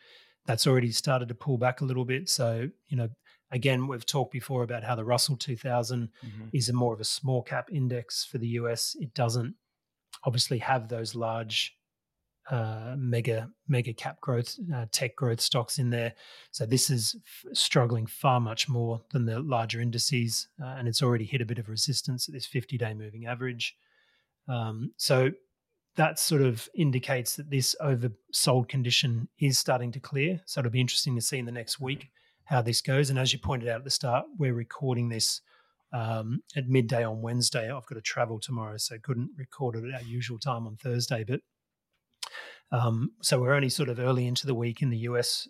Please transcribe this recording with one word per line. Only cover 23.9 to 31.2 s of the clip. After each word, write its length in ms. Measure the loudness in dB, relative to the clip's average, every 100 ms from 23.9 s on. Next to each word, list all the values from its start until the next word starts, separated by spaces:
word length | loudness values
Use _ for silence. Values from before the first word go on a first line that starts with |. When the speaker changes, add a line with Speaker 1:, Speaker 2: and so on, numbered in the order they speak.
| _ _ _ _ _ -6
Speaker 1:
Um, 460 | -4 -4 -4 -6 -4
so 340 | 2 4 4 0 _ _ _ _ _ 2
that 220 | 2 2
sort 240 | 2 4
of 280 | 4 2 -4 0
indicates 600 | 2 2 0 -2 -2 -6
that 140 | -2
this 260 | 0 0 0
oversold 880 | 0 2 0 -4 _ 0 4 4 2
condition 580 | 0 2 2 2 0 -2 0
is 200 | 2 4
starting 320 | 2 0 0
to 80 | -6
clear. 400 | -4 0 0 0 -4
So 140 | -2
it'll 120 | 0
be 80 | 2
interesting 360 | 2 2 0
to 60 | 0